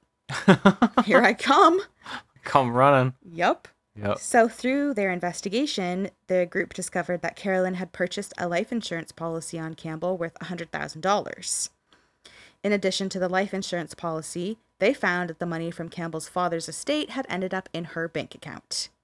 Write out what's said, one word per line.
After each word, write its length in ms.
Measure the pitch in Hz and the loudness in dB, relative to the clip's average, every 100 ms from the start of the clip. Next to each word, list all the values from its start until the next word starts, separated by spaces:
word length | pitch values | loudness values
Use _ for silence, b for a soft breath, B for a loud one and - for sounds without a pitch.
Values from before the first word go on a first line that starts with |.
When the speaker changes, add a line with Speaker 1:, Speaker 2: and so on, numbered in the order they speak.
| _ _ - | _ _ -10
Speaker 1:
<laughs> 760 | - - 180 196 190 240 - 220 | 2 6 8 8 6 2 2 4
Speaker 2:
Here 160 | 254 | 6
I 100 | 226 | 6
come." 480 | 220 240 294 330 370 - _ B B - _ | 4 4 8 8 6 0 _ B B -16 _
Speaker 1:
Come 300 | - 143 123 | 2 4 4
running. 400 | 120 135 135 127 131 185 | 6 6 6 4 -2 -12
Speaker 2:
Yep. 340 | 165 185 330 - _ _ 107 | -2 0 0 -6 _ _ -6
Speaker 1:
Yep. 200 | 202 - | -4 -4
Speaker 2:
So 280 | - 240 226 | 2 4 4
through 460 | - 254 285 285 | 2 -2 0 0
their 180 | 214 196 | 0 -2
investigation, 1000 | 175 180 - 202 220 294 - 180 180 196 - - | -2 -4 -6 -4 -2 -2 -2 -4 -4 -6 -8 -2
the 180 | 185 175 | 0 0
group 280 | 190 - | -2 -6
discovered 480 | - 175 185 165 175 | -6 -6 -6 -4 -4
that 140 | 170 - | -6 -6
Carolyn 400 | 202 185 185 185 | -2 0 0 -2
had 180 | 180 | -8
purchased 400 | - 180 - 202 - | -4 -4 -4 -10 -8
a 100 | 175 | -2
life 240 | 175 220 | -2 -2
insurance 400 | 233 - 165 160 | -4 -4 -8 -10
policy 460 | - 165 165 - 165 | -10 -6 -6 -8 -8
on 160 | 160 | -10
Campbell 440 | 160 160 160 175 185 | -10 -10 -6 -4 -4
worth 200 | 165 - | -6 -8
a 60 | 170 | -10
hundred 260 | 175 165 | -10 -8
thousand 300 | 156 147 156 | -8 -8 -4
dollars. 680 | 185 202 - - - - - - _ b b b b b b b | 0 0 -2 -10 -6 -6 -6 -10 _ b b b b b b b
In 80 | 202 | -2
addition 380 | 208 190 - 190 | 0 0 -2 -4
to 100 | 190 | -2
the 100 | 180 | 0
life 260 | 185 196 190 | 0 -2 -4
insurance 400 | 185 175 156 - | -4 -6 -6 -8
policy, 640 | 170 160 160 175 180 226 _ _ | -6 -6 -6 -6 -6 -8 _ _
they 140 | 196 | 0
found 360 | 277 196 180 175 | 2 0 0 -4
that 80 | 160 | -6
the 60 | 170 | -6
money 240 | 165 165 | -4 -6
from 180 | 170 165 | -8 -10
Campbell's 380 | - 165 160 - | -8 -8 -8 -6
father's 420 | 180 175 170 165 | -2 0 -2 -6
estate 420 | 156 - 302 - | -8 -4 -2 -2
had 140 | 262 262 | -6 -6
ended 280 | 180 185 190 | -4 -4 -6
up 140 | - | -8
in 120 | 165 170 | -10 -8
her 220 | 165 165 | -6 -6
bank 280 | 156 - - | -6 -8 -12
account. 540 | 160 - - - - _ | -16 -16 -10 -8 -8 _